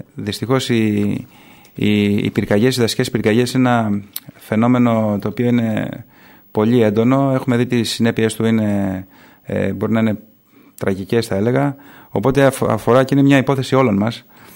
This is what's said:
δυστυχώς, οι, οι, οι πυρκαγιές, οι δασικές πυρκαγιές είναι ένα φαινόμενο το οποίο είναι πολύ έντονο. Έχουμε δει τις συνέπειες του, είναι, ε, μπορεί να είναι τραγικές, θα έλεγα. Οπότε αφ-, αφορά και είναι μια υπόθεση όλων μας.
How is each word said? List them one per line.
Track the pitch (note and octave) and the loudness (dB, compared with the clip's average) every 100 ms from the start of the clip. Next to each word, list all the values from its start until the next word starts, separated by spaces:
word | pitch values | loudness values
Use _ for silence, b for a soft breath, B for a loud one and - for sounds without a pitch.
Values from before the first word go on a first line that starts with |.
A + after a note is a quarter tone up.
| - | -12
δυστυχώς, | - G#2 G2+ A2 C3 - | -12 -10 -6 -2 -2 0
οι, | A#2+ A2 G#2 G2+ - - B B B B | 0 0 0 -2 -4 -8 B B B B
οι, | - G#2 G#2 | -4 0 2
οι | G2+ G2+ G2+ | 2 0 -2
πυρκαγιές, | - G2+ G#2 B2 B2 | -2 0 2 2 2
οι | |
δασικές | A2 - B2 | -2 -2 -4
πυρκαγιές | A2+ G#2+ A2 B2 | -2 0 2 0
είναι | C3 B2+ | 0 2
ένα | A#2+ A2 G2+ G2+ - - - | 2 0 -4 -6 -16 -18 -16
φαινόμενο | - A2 A#2+ B2 A#2+ A2+ G#2+ G#2 | -4 0 2 2 2 2 0 -2
το | G#2+ | -4
οποίο | G2+ A#2+ | -2 -2
είναι | A#2+ A2+ G#2+ - - - B B B B | 0 -2 -4 -6 -10 -16 B B B B
πολύ | - A2 B2 | 0 2 4
έντονο. | G#2+ G#2 A#2 C3+ C#3 | 4 2 2 2 2
Έχουμε | C3 C3 A#2+ | 0 0 0
δει | A#2+ | 0
τις | A#2+ A2 | -2 -2
συνέπειες | - A#2 A2 A2 | -2 -2 0 -2
του, | - A2+ | 0 -2
είναι, | A2+ G#2+ G2+ G2 F#2+ F#2 B B B | 0 0 -2 -2 -6 -10 B B B
ε, | - G2 G2 | -8 -4 -4
μπορεί | F#2+ G#2 | -2 -2
να | A2+ | 0
είναι | A2 G#2 - _ _ B B - | 0 -2 -10 _ _ B B -8
τραγικές, | - F#2+ F#2+ A#2 A2+ | -4 -4 -2 -2 0
θα | |
έλεγα. | F#2+ A2 C3 C#3+ C3+ B B B | -2 0 0 -2 -4 B B B
Οπότε | G#2+ A2+ C3+ | -2 0 2
αφ-, | C#3 - - | 2 2 -2
αφορά | A2+ - B2 | -2 2 2
και | C3 | 2
είναι | C#3 | 2
μια | C#3 C#3 | 4 4
υπόθεση | B2 C3+ B2+ | 2 -2 0
όλων | C3 B2+ G2+ | 2 2 2
μας. | A2+ - - B B | -2 -4 -16 B B